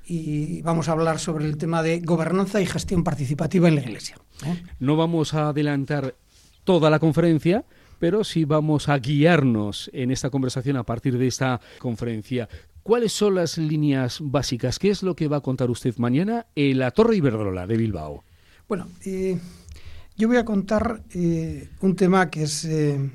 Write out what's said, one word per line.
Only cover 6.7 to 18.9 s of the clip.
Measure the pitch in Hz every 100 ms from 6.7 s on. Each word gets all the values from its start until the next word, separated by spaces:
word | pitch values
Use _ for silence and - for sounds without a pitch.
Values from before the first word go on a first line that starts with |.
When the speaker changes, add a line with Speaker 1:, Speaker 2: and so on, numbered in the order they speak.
| 175 151
Speaker 2:
la | 151
conferencia, | 160 151 170 160 165 208 - _ - -
pero | 170 208
sí | 208 170
vamos | 151 156 151 151 -
a | 143
guiarnos | 113 143 156 170 139 110 104 98 -
en | 170 123
esta | 131 135
conversación | 139 127 131 123 135
a |
partir | 117 117 139 120
de | 127
esta | - 131 123 - -
conferencia. | 127 110 120 113 - 123 110 - - -
¿Cuáles | - 240 226
son | - 208 185
las | 160 -
líneas | 156 156 147 135 123 -
básicas? | 151 139 127 120 127 -
¿Qué | 196
es | 202
lo | 185
que | 151 151
va | 147
a |
contar | 135 131 123
usted | 117 131 117
mañana | 120 131 196 233 - -
en | 143 131
la | 127
Torre | - 226
Iberdrola | 214 139 107 101 92 90
de | 113
Bilbao? | 113 90 76 73 - _ _ _ -
Speaker 1:
Bueno, | 190 175